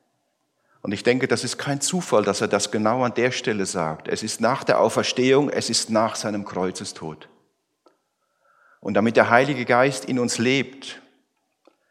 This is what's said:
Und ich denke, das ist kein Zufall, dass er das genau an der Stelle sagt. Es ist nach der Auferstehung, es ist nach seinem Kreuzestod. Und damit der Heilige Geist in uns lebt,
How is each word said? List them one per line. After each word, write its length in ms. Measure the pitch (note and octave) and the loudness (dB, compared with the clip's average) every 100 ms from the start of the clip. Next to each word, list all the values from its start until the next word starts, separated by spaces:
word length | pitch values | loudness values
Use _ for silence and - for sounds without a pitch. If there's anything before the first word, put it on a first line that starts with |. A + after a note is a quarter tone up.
| _ _ _ _ _ _ _ _ | _ _ _ _ _ _ _ _
Und 100 | - | -6
ich 100 | G2+ | 0
denke, 260 | - B2+ C3+ | 2 2 2
das 160 | A#2 | 0
ist 140 | B2 - | -2 -6
kein 220 | C#3+ C#3 | -4 -2
Zufall, 440 | - F3+ - A2 | -2 -4 2 2
dass 160 | G2+ F#2+ | 2 0
er 80 | G#2+ | 0
das 220 | G2+ - | 0 0
genau 320 | A2 G#2+ B2 | 0 0 2
an 100 | B2 | 0
der 180 | - B2+ | 0 0
Stelle 340 | - B2+ G#2+ F#2+ | 0 -4 -2 -2
sagt. 420 | F#2+ D#2+ D#2 - | -2 -4 -4 -6
Es 140 | - | -6
ist 180 | A2 - | -6 0
nach 240 | A2+ B2+ | 0 0
der 160 | - - | 0 2
Auferstehung, 680 | A2 B2 A2 B2 B2+ C3+ C#3+ | 4 2 -2 0 4 4 2
es 180 | - A2 | -2 -2
ist 220 | A2+ - | -4 0
nach 260 | A2 A2+ - | 0 0 -2
seinem 280 | A2 G#2 | -6 -6
Kreuzestod. 840 | G2 G2 F#2 - G2+ - D#2 D2+ - _ _ _ _ _ _ _ _ _ _ _ _ _ _ _ | -6 -4 -4 -4 -12 -12 -12 -14 -20 _ _ _ _ _ _ _ _ _ _ _ _ _ _ _
Und 140 | G2+ | -2
damit 220 | G2+ A2+ A#2 | 2 4 4
der 120 | G#2+ | 6
Heilige 360 | A#2+ C#3+ B2+ A#2+ | 4 4 -2 0
Geist 400 | B2 C#3 C#3 - | 2 2 0 -4
in 120 | C3 | -2
uns 200 | A#2 - | -2 0
lebt, 640 | A#2+ C#3 C#3+ - - - _ _ _ _ _ _ _ _ _ | 2 2 -2 -10 -16 -16 _ _ _ _ _ _ _ _ _